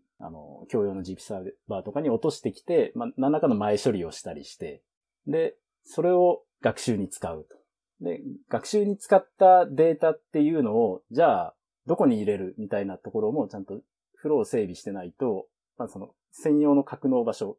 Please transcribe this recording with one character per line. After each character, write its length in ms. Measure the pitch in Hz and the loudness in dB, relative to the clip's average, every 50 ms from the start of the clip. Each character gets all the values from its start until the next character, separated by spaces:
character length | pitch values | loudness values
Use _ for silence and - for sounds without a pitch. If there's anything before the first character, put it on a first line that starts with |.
| _ _ _ - | _ _ _ -18
あ 100 | - 85 | -18 -18
の、 360 | 82 78 73 76 71 - 87 - | -16 -18 -20 -20 -20 -20 -10 -4
共 140 | - 117 101 | -2 -2 -2
用 100 | 98 95 | -2 -4
の 80 | 98 | -6
ジ 120 | 90 92 92 | -8 -10 -12
ー 20 | |
ピ 60 | - | -12
ー 40 | - | -12
サ 100 | - 107 95 | -12 -12 -10
ー 40 | 92 92 - _ _ - | -10 -12 -14 _ _ -10
バ 120 | 107 95 | -10 -8
ー 20 | |
と 80 | 92 104 | -8 -8
か 100 | 101 285 | -6 -4
に 100 | 156 139 | -2 -2
落 120 | 113 113 | -2 0
と 80 | - 156 | 0 -2
し 100 | 139 - | -4 -4
て 120 | - 113 | -6 -8
き 100 | 98 - | -8 -8
て、 300 | - - 175 156 113 - - | -6 0 0 2 0 0 -2
ま 120 | 120 120 | -6 -8
あ、 20 | 120 - | -8 -4
何 160 | - 131 139 | -2 -2 -2
ら 80 | 151 156 | 0 0
か 80 | 170 147 | 0 0
の 80 | 117 | 0
前 200 | 101 104 104 104 | 0 0 0 0
処 140 | 101 - - | 0 0 -2
理 140 | 104 95 85 | -2 -2 -4
を 80 | 80 | -8
し 100 | - - | -10 -14
た 100 | - 92 | -14 -14
り 120 | 82 73 71 | -14 -14 -16
し 120 | - - | -18 -14
て、 260 | - - 80 - - _ _ _ _ _ _ _ _ _ | -12 -12 -12 -12 -16 _ _ _ _ _ _ _ _ _
で、 300 | 143 143 160 165 - - _ _ _ _ _ _ | -4 -2 0 -2 -2 -4 _ _ _ _ _ _
そ 180 | - - - | -8 -4 0
れ 100 | 170 180 | 2 4
を 300 | 180 180 180 180 170 - - _ _ _ | 4 6 6 4 4 2 -4 _ _ _
学 160 | - 113 110 - | -2 -2 -2 0
習 180 | - 127 113 | -2 -2 -2
に 120 | 98 98 92 | -2 -4 -6
使 200 | - - - 85 | -8 -8 -8 -8
う 140 | 82 78 - - | -8 -10 -14 -18
と。 60 | - _ _ _ _ _ _ _ _ _ - | -20 _ _ _ _ _ _ _ _ _ -8
で、 160 | 87 85 - - 269 - - - _ | -8 -8 -8 -10 -14 -16 -16 -8 _
学 180 | - 113 - | -6 -6 -4
習 180 | - - 208 202 | -2 -2 0 0
に 120 | 208 196 | 0 -2
使 180 | - - - 202 | -4 0 2 2
っ 120 | 190 - - _ - | 2 2 0 _ 6
た 280 | 190 185 185 180 175 | 8 8 8 8 6
デ 300 | - 139 135 156 165 160 | 4 2 4 4 4 4
ー 20 | 156 | 2
タ 120 | - 160 | 2 0
っ 120 | 156 - _ _ | 0 -2 _ _
て 80 | - 156 | 0 2
い 140 | 147 151 165 | 2 2 2
う 80 | 156 | 2
の 140 | 127 107 107 | 0 2 2
を、 260 | 117 117 101 92 - - _ | 2 2 2 0 -4 -10 _
じ 120 | 113 135 | 0 4
ゃ 260 | 170 147 110 92 85 - | 4 4 4 2 0 -4
あ、 60 | - _ _ _ _ _ _ | -10 _ _ _ _ _ _
ど 100 | 135 170 | -2 0
こ 100 | - 190 | 2 2
に 120 | 139 117 104 | 2 2 2
入 80 | 104 | 0
れ 120 | 104 104 95 | 0 -2 -2
る 160 | 95 92 - | -4 -8 -10
み 120 | 110 107 104 | -10 -8 -4
た 120 | 117 101 | -4 -4
い 60 | 101 | -4
な 120 | 98 92 - | -4 -8 -10
と 120 | - 107 | -12 -8
こ 120 | - 110 | -4 -2
ろ 100 | 107 107 | -2 0
も 160 | 131 156 117 95 | 0 -2 -4 -4
ち 60 | - | -8
ゃ 20 | 101 | -12
ん 60 | - | -12
と 160 | - 98 - - _ _ _ _ _ _ | -12 -12 -14 -14 _ _ _ _ _ _
フ 140 | _ - 151 | _ -2 0
ロ 80 | 151 | 0
ー 40 | 143 | 0
を 40 | 107 | 0
整 180 | - - 117 | 0 0 -2
備 120 | 104 90 87 | -2 -2 -6
し 60 | - | -10
て 100 | - 107 | -12 -10
な 100 | 98 95 | -10 -10
い 80 | 90 87 | -10 -12
と、 360 | - - 135 123 101 95 - - _ _ _ _ _ | -8 -4 -4 -2 -2 -4 -6 -12 _ _ _ _ _
ま 100 | - 120 | -12 -12
あ、 20 | 110 | -12
そ 100 | - - | -12 -14
の 120 | - - _ _ _ _ | -16 -18 _ _ _ _
専 300 | - - - 160 147 147 | -16 -4 0 2 2 4
用 140 | 147 147 143 | 4 4 4
の 100 | 143 139 | 4 2
格 240 | - - - - 131 | 0 -6 -4 -2 0
納 160 | 131 123 117 | 0 0 0
場 80 | 113 | -2
所 240 | 107 - 110 98 - | -4 -4 -6 -8 -8